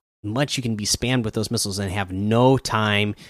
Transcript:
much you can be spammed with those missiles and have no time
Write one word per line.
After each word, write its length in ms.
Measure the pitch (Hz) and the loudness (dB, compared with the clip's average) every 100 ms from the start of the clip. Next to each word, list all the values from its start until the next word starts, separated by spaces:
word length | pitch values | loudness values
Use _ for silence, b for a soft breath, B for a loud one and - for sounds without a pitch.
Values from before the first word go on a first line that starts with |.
| _ _ | _ _
much 340 | 104 120 143 - | -6 -4 -2 -2
you 60 | |
can 120 | 120 107 | -4 -4
be 100 | 101 | -2
spammed 360 | - 120 127 | -2 0 0
with 140 | 107 110 | 0 -2
those 160 | 104 | -2
missiles 260 | 117 104 98 | -2 -2 -4
and 140 | 101 | -4
have 200 | 101 92 | -4 -4
no 460 | 95 104 113 127 131 | -2 2 4 6 4
time 560 | - 110 107 104 104 - | 2 0 2 2 0 -4